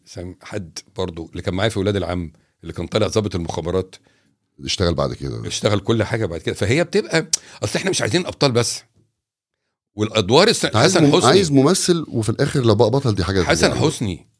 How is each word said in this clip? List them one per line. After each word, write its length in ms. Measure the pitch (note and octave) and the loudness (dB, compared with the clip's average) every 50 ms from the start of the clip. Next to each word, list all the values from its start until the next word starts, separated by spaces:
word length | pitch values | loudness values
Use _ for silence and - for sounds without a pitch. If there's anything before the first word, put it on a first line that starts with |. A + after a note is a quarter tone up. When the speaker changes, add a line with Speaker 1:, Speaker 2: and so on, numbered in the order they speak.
| _ | _
Speaker 1:
سام-، 300 | - - F#2+ F2 F#2 F2 _ | -18 -16 -14 -14 -14 -14 _
حد 360 | - - - G#2+ F2 D#2 - - - _ _ | -14 -12 -10 -10 -10 -12 -14 -16 -18 _ _
برضو 320 | F#2+ F#2 F2 E2 E2 E2 - | -6 -6 -6 -6 -10 -12 -12
اللي 120 | - F2 | -10 -8
كان 120 | - G2+ F2+ | -6 -4 -2
معايا 160 | F#2 G#2+ A2+ | 0 0 0
في 80 | - G2 | 0 0
ولاد 180 | F#2+ G#2 G2 | 0 0 0
العم، 360 | G2 E2+ E2 F2+ F2+ E2+ D#2 - _ _ _ _ _ | -2 -2 -2 -4 -4 -6 -8 -12 _ _ _ _ _
اللي 100 | - E2 | -16 -12
كان 140 | D#2+ - F2 | -10 -10 -6
طالع 200 | - - A2 G#2 | -2 -2 0 0
ضابط 280 | F#2 F#2+ A2 G#2 G#2 - | 0 0 0 -2 -2 -4
المخابرات. 640 | F2 E2 D#2+ - - D#2+ F2 F2+ F#2 - - - - _ _ _ _ _ _ _ _ _ _ _ - C#2 | -6 -6 -6 -6 -6 -4 -2 -2 -2 -4 -6 -10 -20 _ _ _ _ _ _ _ _ _ _ _ -12 -8
Speaker 2:
اشتغل 300 | C#2 - - F#2 E2+ D#2+ | -6 -4 0 0 0 0
بعد 200 | C2+ C#2+ B1+ A#1+ | 0 -2 -2 -4
كده. 320 | - C#2+ C2+ A1+ A1+ A1 - | -6 -8 -8 -8 -8 -8 -8
Speaker 1:
اشتغل 320 | - - - G#2+ G#2 G2 | -4 -2 0 0 0 0
كل 220 | - - A#2 A2 | 0 0 0 0
حاجة 240 | G2+ - - A2 A2 | -2 -2 -4 -4 -4
بعد 140 | D#2+ E2+ E2 | -4 -6 -6
كده. 140 | - A#2 F#2 | -6 -6 -4
فهي 300 | - G2+ F#2+ B2+ E3 E3+ | -2 0 0 0 0 0
بتبقى، 460 | - - G#3 - - - E3 D#3+ - - - - - - - - | 0 -2 -2 -2 -2 -2 -4 -2 -4 -6 -8 -8 -10 -12 -8 -6
أصل 140 | - - E3 | -4 -4 -2
إحنا 120 | - - | -2 -2
مش 120 | - - | -2 -2
عايزين 240 | A#2 G#2+ - F3+ F3+ | -2 0 0 0 -2
أبطال 260 | B2+ - - D3 C#3 | -4 -2 0 0 2
بس. 300 | A2+ A#2+ A#2+ - - - - _ _ _ _ _ _ _ _ _ _ _ _ _ _ _ _ _ _ _ _ _ - | 2 2 0 -2 -4 -8 -12 _ _ _ _ _ _ _ _ _ _ _ _ _ _ _ _ _ _ _ _ _ -6
والأدوار 540 | G2+ G#2+ G#2 - A2 F#2+ F#2+ B2 D#3+ G#3 A#3 | -4 -4 -2 0 0 2 4 4 4 4 4
الس-، 160 | - - - | 2 0 -2
Speaker 2:
أنت 120 | D3+ - | 0 2
عايز 200 | G#2+ C3 F#3+ F#3 | 2 2 4 4
Speaker 1:
حسن 80 | E3+ D#3 | 4 4
Speaker 2:
مم-، 100 | C#3+ D#3 | 6 6
Speaker 1:
حسني. 140 | - - B2 | 6 6 6
Speaker 2:
عايز 220 | E3+ G3 F#3+ D3+ | 6 4 4 4
ممثل 520 | C#3 C3+ C3 D#3+ F#3+ - - F3+ F3 E3 - - | 4 4 6 4 4 2 2 0 0 0 -2 -4
وفي 200 | - A2+ G#2+ A2+ | -4 -4 -2 -2
الآخر 360 | - - C#3 D3 - C#3+ A#2+ | -2 -2 -2 -2 0 2 4
لو 100 | A2+ G2+ | 4 6
بقى 160 | G#2+ A#2+ G#2+ | 6 4 4
بطل، 240 | C3 C#3 C#3 A#2 G#2 | 2 0 0 0 0
دي 100 | F#2+ E2 | 0 0
حاجة 180 | F#2 G2 F#2+ | 0 0 0
Speaker 1:
حسن 260 | E2+ - D#3+ - - D#3+ | 2 2 2 2 2 2
Speaker 2:
يعني. 120 | - A#2+ | 2 2
Speaker 1:
حسني. 480 | B2+ D#3 - - B2 F#2+ E2 - - _ _ | 0 0 0 -2 -4 -6 -6 -8 -12 _ _